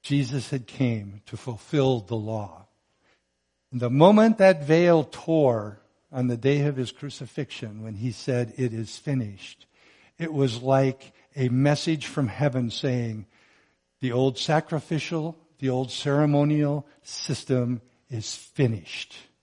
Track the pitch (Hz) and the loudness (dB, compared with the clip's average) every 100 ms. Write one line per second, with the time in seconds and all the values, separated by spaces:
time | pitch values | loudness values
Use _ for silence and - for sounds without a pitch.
0 | - 143 120 139 - 135 113 - 127 113 | -2 -2 -2 -6 -6 -8 -8 -2 -2 -2
1 | 101 101 - 113 - 113 - 151 135 123 | -8 -16 -16 -14 -12 -14 -2 2 2 0
2 | 101 117 107 110 101 - _ _ _ _ | -2 -6 -4 -8 -10 -16 _ _ _ _
3 | _ _ _ _ _ _ _ 123 120 135 | _ _ _ _ _ _ _ -4 0 6
4 | 175 214 226 220 190 170 143 160 175 165 | 8 10 6 8 6 6 4 4 6 4
5 | 131 - - 160 139 113 104 104 _ _ | 2 -8 0 4 4 2 -4 -14 _ _
6 | _ 135 127 117 131 143 143 131 120 - | _ -4 -2 0 2 2 0 -2 -8 -10
7 | - - 123 - 139 - 110 107 110 104 | -16 -14 -12 -10 -10 -10 -12 -12 -12 -8
8 | 120 107 - 123 120 - 123 113 110 - | -8 -6 -2 -2 -2 -4 -4 -4 -10 -10
9 | - 135 107 98 - - _ _ _ _ | -4 -4 -4 -12 -20 -20 _ _ _ _
10 | _ _ 165 147 135 117 127 135 135 131 | _ _ -6 0 0 0 2 2 2 -2
11 | - _ _ 143 127 123 143 147 - 160 | -16 _ _ -4 0 2 2 2 -2 -4
12 | - - 127 98 143 127 120 - 139 123 | -4 -4 -4 -2 -2 -2 -6 -4 -2 -2
13 | 117 107 98 _ _ _ _ _ _ _ | -4 -8 -14 _ _ _ _ _ _ _
14 | 131 120 135 123 - 156 - 156 - 156 | -4 0 0 0 0 0 0 -8 -4 -6
15 | - 165 160 165 _ _ 135 127 127 - | -4 -6 -6 -10 _ _ -2 -2 -4 -6
16 | 143 143 151 143 147 151 147 147 - _ | 0 2 4 4 2 2 0 -2 -8 _
17 | - - - 135 - 127 123 123 _ _ | -18 -14 -8 -8 -2 0 0 -6 _ _
18 | _ 117 - - - - 131 110 80 - | _ -10 -10 -14 -12 0 0 0 -10 -16
19 | - - _ _ | -16 -20 _ _